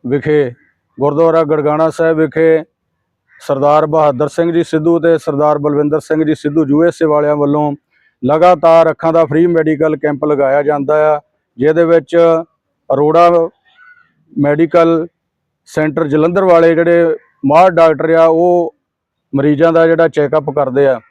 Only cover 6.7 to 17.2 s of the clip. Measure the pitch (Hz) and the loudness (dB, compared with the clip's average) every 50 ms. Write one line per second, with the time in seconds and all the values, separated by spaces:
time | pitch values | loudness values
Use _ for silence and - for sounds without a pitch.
6.7 | 143 151 170 170 - - 165 156 147 147 147 147 151 147 143 143 143 151 151 147 | 0 0 0 0 0 -2 -2 -2 0 0 0 -2 -2 -2 -2 -2 -2 -2 -2 -4
7.7 | 143 - _ _ _ _ _ _ _ _ - 127 147 160 170 180 180 147 156 165 | -6 -8 _ _ _ _ _ _ _ _ -4 -2 0 2 4 2 2 2 2 2
8.7 | 165 165 165 160 147 _ - 160 160 165 160 131 143 160 175 175 170 165 156 156 | 4 4 4 2 -2 _ -4 -2 0 0 0 0 0 0 0 0 0 0 -2 -2
9.7 | 156 143 160 156 156 139 - 147 147 131 156 151 147 135 139 131 139 147 143 147 | -2 -2 -2 -4 -4 -4 -4 -6 -4 -4 -4 -4 -2 0 0 0 0 0 0 -2
10.7 | 147 143 139 135 151 151 151 151 151 147 _ _ _ _ _ _ _ 117 131 151 | -4 -4 -2 -2 0 0 0 0 0 -2 _ _ _ _ _ _ _ -2 -2 0
11.7 | 156 165 170 165 170 165 139 _ 170 170 170 165 165 165 165 _ _ _ _ _ | 0 0 2 2 2 0 0 _ 0 2 2 2 2 0 -4 _ _ _ _ _
12.7 | _ _ _ _ 135 135 147 151 156 170 175 170 175 170 165 - _ _ _ _ | _ _ _ _ -2 0 0 2 2 4 4 4 2 0 -2 -4 _ _ _ _
13.7 | _ _ - - - _ _ _ _ _ _ _ - - 143 143 147 151 170 151 | _ _ -20 -20 -20 _ _ _ _ _ _ _ -6 -4 -2 -2 0 0 -2 0
14.7 | 175 170 165 165 165 160 165 175 _ _ _ _ _ _ _ _ _ _ _ _ | 2 0 2 2 0 -2 -4 -8 _ _ _ _ _ _ _ _ _ _ _ _
15.7 | - 160 156 156 139 165 165 143 139 156 156 170 175 202 190 185 170 165 165 170 | -6 -4 -4 -4 -4 -4 -4 -2 -2 0 0 0 0 0 2 4 4 4 4 4
16.7 | 165 165 170 170 170 170 170 165 156 - | 2 2 0 2 2 2 2 0 -2 -6